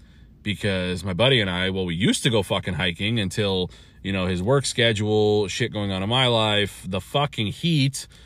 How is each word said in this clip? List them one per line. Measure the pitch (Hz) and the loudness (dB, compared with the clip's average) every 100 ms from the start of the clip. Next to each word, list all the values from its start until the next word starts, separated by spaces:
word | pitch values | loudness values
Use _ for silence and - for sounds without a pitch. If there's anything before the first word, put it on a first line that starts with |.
| - - - - | -20 -20 -20 -10
Because | 104 95 104 95 90 90 | -6 -2 -2 -2 -2 -4
my | 95 | -4
buddy | 90 123 127 | 2 4 4
and | 98 | 2
I, | 90 92 | 0 -2
well, | 95 | -2
we | 90 | -2
used | 85 127 262 | 0 0 2
to | 151 | 2
go | 113 | 0
fucking | 95 95 92 | 0 -2 -2
hiking | 92 92 87 101 117 | -2 -2 -2 -2 -2
until, | 95 - 101 92 90 - - - | -2 -2 0 0 -4 -8 -20 -10
you | 92 | -6
know, | 95 92 | -2 -2
his | 90 | -2
work | 95 139 | 2 2
schedule, | 131 - 117 107 107 107 104 104 98 | 2 2 2 2 2 4 4 4 0
shit | - 117 | -2 -4
going | 107 101 | -2 -4
on | 92 | -2
in | 98 | 0
my | 127 123 | 2 2
life, | 117 107 104 101 - 90 | 2 2 2 0 -6 -6
the | 95 | -6
fucking | - 143 143 - 104 | -2 -2 0 -2 -6
heat, | - 170 156 135 - - - | -2 0 2 2 -2 -12 -20